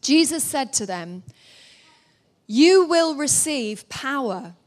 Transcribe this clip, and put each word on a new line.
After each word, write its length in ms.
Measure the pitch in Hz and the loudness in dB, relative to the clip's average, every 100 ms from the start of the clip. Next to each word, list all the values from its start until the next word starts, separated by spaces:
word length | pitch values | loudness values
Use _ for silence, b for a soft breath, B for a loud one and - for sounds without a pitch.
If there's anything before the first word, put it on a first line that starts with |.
Jesus 440 | - 302 330 320 | 2 2 2 -2
said 280 | - 294 262 | -4 -4 -4
to 120 | - 202 | -6 -6
them, 380 | 180 170 180 - b b b b b b b b b b _ _ | -10 -10 -14 -18 b b b b b b b b b b _ _
"You 380 | 220 320 381 | 4 6 6
will 300 | 349 339 330 | 6 2 2
receive 720 | 285 294 - 320 294 220 214 - | -2 -2 -2 -2 -4 -6 -8 -12
power 680 | - 269 277 247 185 180 175 | -10 -6 -6 -6 -8 -12 -20